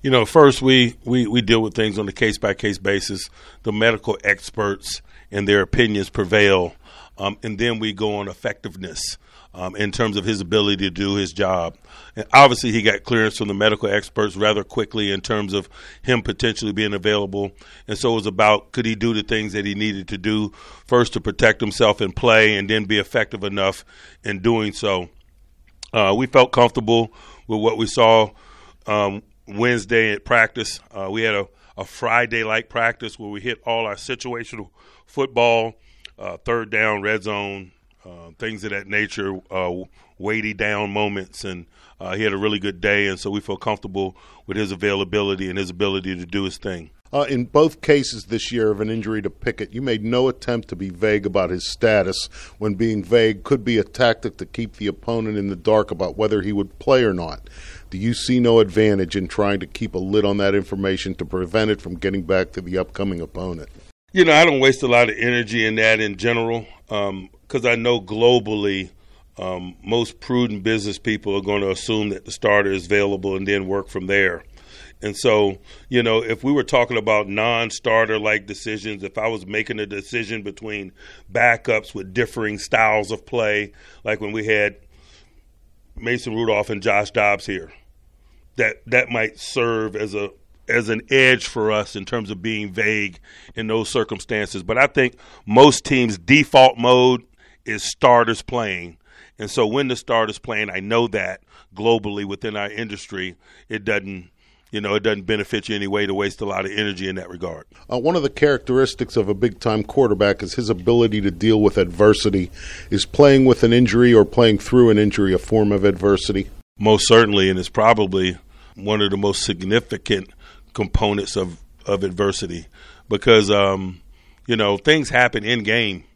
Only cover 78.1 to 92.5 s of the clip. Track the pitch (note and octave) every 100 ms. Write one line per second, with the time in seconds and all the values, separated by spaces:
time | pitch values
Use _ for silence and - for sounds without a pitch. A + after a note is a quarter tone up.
78.1 | A2 G#2+ G#2+ F#2+ G2 A2+ G#2+ G#2+ G2+ F#2+
79.1 | - A2+ A2 F#2 G#2+ A2 A2 G2+ G#2 -
80.1 | A#2 G#2 A2+ G2+ G2 A2 G#2 F#2+ _ -
81.1 | - - G2 A#2+ A#2 - A2 - G2+ F#2+
82.1 | F#2+ A#2 A#2+ G#2+ G#2 - A#2 A2 G#2+ G2+
83.1 | A2 - A#2+ G#2+ G#2 G2+ - - - G#2+
84.1 | G#2+ G#2 A2 G#2+ G#2+ G#2 - _ _ _
85.1 | _ _ _ _ _ _ _ _ - A#2
86.1 | B2 B2 A2+ A2+ G#2 G#2 G#2 G#2 G2+ G#2
87.1 | A2+ G#2 G2+ - F#2+ D#2 - _ _ _
88.1 | _ _ _ _ - A2 A2 A2+ B2 B2
89.1 | A#2 A2 - - C3 A#2 A2+ A2 G#2 G#2+
90.1 | G2+ G2+ _ _ _ - B2+ G#2+ A2+ B2
91.1 | C3+ C3 B2 - A#2 G#2+ G#2+ G2+ G#2+ F#2+
92.1 | A#2+ G2+ G2 A2